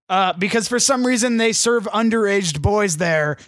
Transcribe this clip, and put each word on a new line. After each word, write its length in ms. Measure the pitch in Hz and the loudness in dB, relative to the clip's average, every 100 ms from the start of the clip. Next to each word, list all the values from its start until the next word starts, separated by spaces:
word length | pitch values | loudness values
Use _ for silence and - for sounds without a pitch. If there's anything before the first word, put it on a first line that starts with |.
| - | -4
uh, 260 | 190 185 | 0 0
because 340 | 175 196 233 - | 0 -2 -2 -2
for 100 | 240 | 0
some 260 | - 262 | 0 2
reason 340 | 247 247 247 233 | 0 0 0 0
they 140 | 226 | 0
serve 340 | - 233 240 202 | 0 0 0 0
underaged 720 | 208 226 226 208 202 180 151 | -2 0 2 2 0 -2 -2
boys 360 | 170 214 202 156 | 0 2 0 0
there. 400 | 175 156 151 - | 0 0 -2 -4